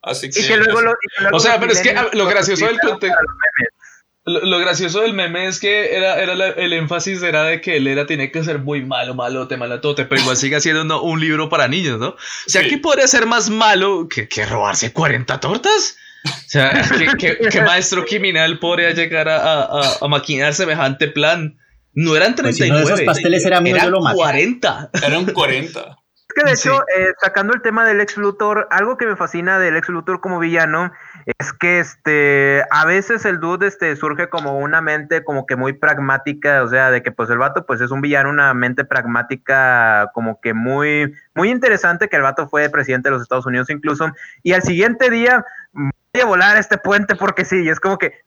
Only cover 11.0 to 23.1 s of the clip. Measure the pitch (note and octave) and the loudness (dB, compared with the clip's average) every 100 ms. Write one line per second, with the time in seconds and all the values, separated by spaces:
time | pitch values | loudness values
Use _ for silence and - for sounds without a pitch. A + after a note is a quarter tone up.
11 | E3+ D#3+ D#3 D#3 D#3 - B2+ D#3 E3 A#2 | -2 -2 0 0 0 2 2 0 -2 -2
12 | B2+ - - - - - - C#4+ D#4 C4+ | -6 -8 -14 -14 -2 0 2 0 0 2
13 | C4+ B3+ A3+ A#3 G#3 G#3+ A3+ G3 G3 F#3+ | 4 4 2 0 0 2 4 4 2 -2
14 | E3 - A2 - G#2 A2+ G#2 G2 A#2 - | -4 -6 -6 -6 -4 -2 0 -2 -4 -2
15 | D#3 A#2+ B2 C3 - G#3+ F#4+ G#4+ - - | 0 0 -2 -4 -2 -2 2 2 0 -8
16 | - - D3+ - - D3 C3+ - - - | -20 -10 -10 -10 -2 2 4 2 2 2
17 | D#3+ C#4+ F3 E3 A3+ G3+ G#3+ F3+ F#3 F#3 | 2 2 0 2 2 4 4 2 2 -2
18 | - G#3+ F#3+ E3 D#3+ E3 E3+ F3 E3+ E3 | -2 -2 0 2 0 0 -2 0 0 0
19 | E3 D#3+ D#3 D#3 D#3 D#3 C3 D3 C#3 C3+ | -2 0 0 2 2 0 0 0 0 0
20 | D3 C#3+ - C#3 D3 C#3+ F3+ D3+ C3+ C3+ | -2 -2 -2 -2 0 0 -2 0 -2 0
21 | D3+ D3+ D3+ E3+ D#3 - _ _ _ - | -2 0 0 0 -4 -10 _ _ _ -2
22 | E3 D#3 F#3+ B3 C4+ - G3 D3 D3 G3+ | 2 4 2 2 -2 0 2 4 4 2
23 | D3+ | 2